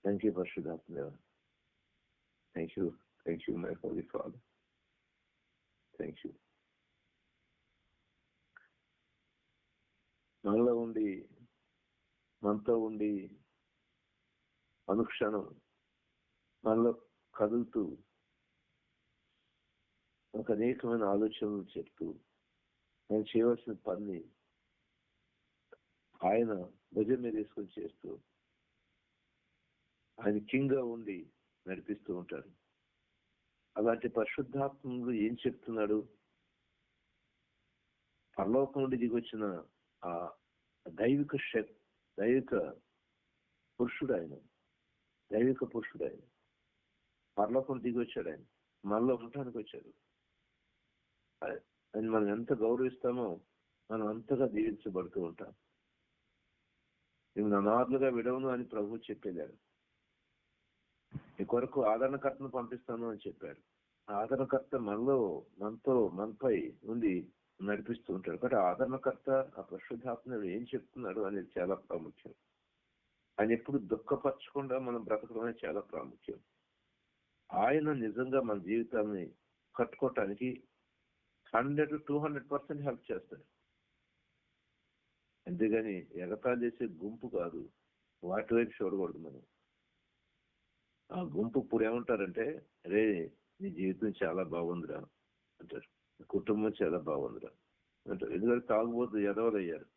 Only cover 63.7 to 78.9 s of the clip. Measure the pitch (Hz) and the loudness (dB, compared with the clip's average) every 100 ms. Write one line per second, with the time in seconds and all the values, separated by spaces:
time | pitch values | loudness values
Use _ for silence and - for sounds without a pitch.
63.7 | _ _ _ - 101 110 131 131 135 135 | _ _ _ -4 -2 0 0 0 0 0
64.7 | 131 107 104 127 135 104 73 - - 101 | -4 -2 0 2 4 2 -2 -10 -8 -6
65.7 | 113 - 127 101 87 107 107 135 101 69 | -2 2 4 4 0 -6 -2 2 2 0
66.7 | - 107 117 110 90 80 _ _ _ 98 | -8 -6 0 2 2 -2 _ _ _ -2
67.7 | 104 110 120 - 95 90 82 123 123 90 | -2 -2 -8 -4 -4 -4 -2 2 4 4
68.7 | 90 127 131 135 - - 135 131 - - | 2 0 0 -2 -4 0 0 0 -8 -10
69.7 | 110 - 117 123 117 123 120 98 98 120 | -12 -10 -8 -6 -6 -6 -4 -4 -4 -4
70.7 | 127 - 123 113 98 98 101 87 - 90 | -8 -8 -10 -6 -2 -2 -4 -6 -4 -2
71.7 | 95 - 87 82 - - - _ _ _ | -2 -4 -8 -8 -14 -20 -20 _ _ _
72.7 | _ _ _ _ _ _ - 110 117 117 | _ _ _ _ _ _ 0 2 2 2
73.7 | 139 98 107 - 139 143 131 - 143 139 | -2 0 -4 0 0 0 -2 -8 -6 -2
74.7 | 127 127 120 107 107 113 113 117 117 87 | -2 -2 -4 -2 -2 -2 -4 -4 -4 -4
75.7 | 95 - 85 67 60 - - _ _ _ | -4 -6 -8 -8 -12 -12 -12 _ _ _
76.7 | _ _ _ _ _ _ _ _ 92 110 | _ _ _ _ _ _ _ _ 2 4
77.7 | 151 151 143 110 104 131 135 123 104 87 | 4 4 0 -2 -2 2 2 2 -2 0
78.7 | 113 117 | 0 0